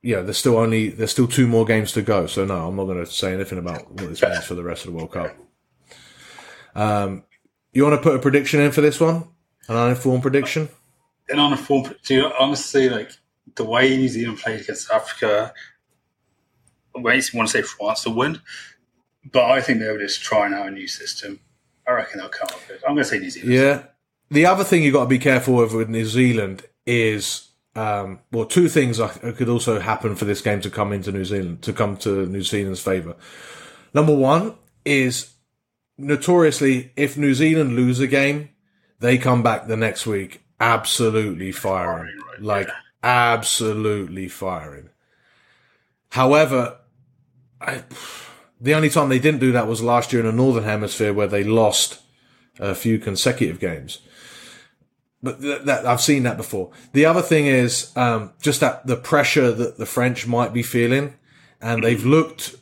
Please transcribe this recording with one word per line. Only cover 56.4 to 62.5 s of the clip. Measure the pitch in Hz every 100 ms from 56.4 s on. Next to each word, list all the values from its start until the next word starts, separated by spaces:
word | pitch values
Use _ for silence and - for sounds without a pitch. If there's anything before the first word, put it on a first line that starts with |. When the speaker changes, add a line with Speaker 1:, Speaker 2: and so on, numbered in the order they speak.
| - 104 90 - -
Speaker 1:
The | 139 156
other | 175
thing | 175 156 143
is, | 131 123 120 - -
um, | 123 113 104 _
just | 151 143
that | 147 - 131
the | 123
pressure | - 147 139 151 127
that | 110 117 -
the | 113
French | - 123 117 117
might | 120 117
be | 117
feeling, | 117 123 117 131 143 - _ _ _ _
and | 113 113
they've | 113 113
looked | 117 156 - - -